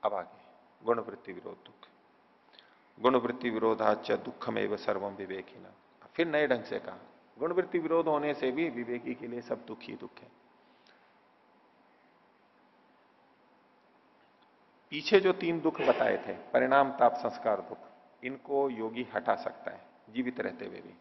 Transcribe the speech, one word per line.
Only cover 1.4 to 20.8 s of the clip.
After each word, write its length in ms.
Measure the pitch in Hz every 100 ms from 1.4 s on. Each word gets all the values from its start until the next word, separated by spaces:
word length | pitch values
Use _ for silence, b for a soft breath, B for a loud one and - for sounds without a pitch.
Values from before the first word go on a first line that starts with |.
| 87 - -
दुख। 200 | - - _ _ _ _ _ _ b b b b -
गुण 180 | 113 131
वृत्ति 340 | 117 123 123
विरोधाच 600 | 110 110 110 110 107 -
दुखमेव 640 | 107 - - - 107 101 104
सर्वम 380 | - 98 101
विवेकिना। 580 | 98 95 95 90 - 95 98 _ _ -
फिर 120 | - 170
नए 200 | 151 147
ढंग 140 | 123
से 140 | 104 107
कहा, 200 | - 95 - - _ -
गुण 160 | 151
वृत्ति 260 | 175 175 175
विरोध 300 | 160 165 160
होने 240 | 151 147
से 160 | 143 131
भी 160 | 127 165
विवेकी 440 | 117 120 120 117
के 120 | 123 117
लिए 140 | 120
सब 220 | 117 131 -
दुख 120 | 110
ही 140 | - 107
दुख 220 | - -
है। 120 | - _ _ _ _ b b b b _ _ _ _ _ _ _ _ _ _ _ _ _ _ _ _ _ _ _ _ _ _ _ 254 254 _ _ _ _ _ _ _ _ _ _ _ _ _
पीछे 280 | 147 147 202
जो 120 | 190
तीन 260 | 180 170 170
दुख 200 | 160 156
बताए 340 | - 120 110 101
थे, 140 | - 95 -
परिणाम 380 | 127 127 135 135
ताप 220 | 127 120 -
संस्कार 440 | 117 - 113 101
दुख, 180 | 92 - - - - _
इनको 460 | 123 135 - 139 139
योगी 360 | 117 110 117 120
हटा 200 | 107 - 110
सकता 340 | - - -
है 100 | - - - -
जीवित 300 | 110 127 127
रहते 260 | 101 - 101
हुए 140 | 95